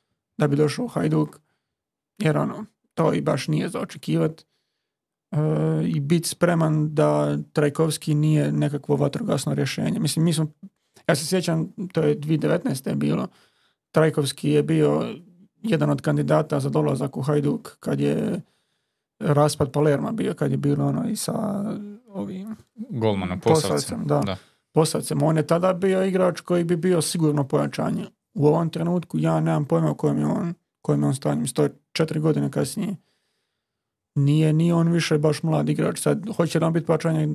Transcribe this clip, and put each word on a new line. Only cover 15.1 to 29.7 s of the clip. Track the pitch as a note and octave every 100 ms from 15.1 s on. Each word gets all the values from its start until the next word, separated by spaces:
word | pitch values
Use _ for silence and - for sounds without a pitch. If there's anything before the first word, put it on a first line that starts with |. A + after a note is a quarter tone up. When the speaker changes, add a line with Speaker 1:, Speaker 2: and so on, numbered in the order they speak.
| A2 - _ - _
Speaker 1:
jedan | A3+ E3 D3
od | C#3
kandidata | D#3 D3 D3 D#3 D3+ C#3+
za | C#3
dolazak | D3 D3+ C3+ C#3+ -
u |
Hajduk | C3 D3+ C#3+ D3 - -
kad | - C#3
je | C#3+ D3 - - - _ _ _ _ _ _ _
raspad | - C#3+ D3 D3 C#3+
Palerma | C#3+ D3+ C#3+ -
bio, | - F3+
kad | E3 C#3+
je | C3+
bilo | C#3+ C#3+ C#3
ono | C#3+ -
i | A3
sa | - - G3+ G3+ G#3 G#3 G#3 G#3 B3
ovim | G3 G3 F#3 G#3 G#3+ _ A#3+
Speaker 2:
Golmanom, | B3 C#3+ A2 G2 F#2 F2+
Speaker 1:
Posavcem, | F#2 D#3+ G2
Speaker 2:
Posavcem, | D2 - - D3
Speaker 1:
da. | C#3+
Speaker 2:
da. | G2+ F#2+ - _ _
Speaker 1:
Posavcem. | D3+ D#3+ - - D3+
On | D3+ D#3
je | D3+
tada | E3+ F#3
bio | F3 F#3+ F#3+
igrač | F#3+ F#3+ F3+ D#3+
koji | - F3
bi | E3+ F3
bio | F#3 F3
sigurno | D3 F3 D#3 D3
pojačanje. | C#3 D3 C#3+ - - - - - _
U | - D3
ovom | D#3+ E3
trenutku | E3 E3+ F3+ - D#3
ja | D#3+ D#3+
nemam | D#3+ D#3+
pojma | C#3+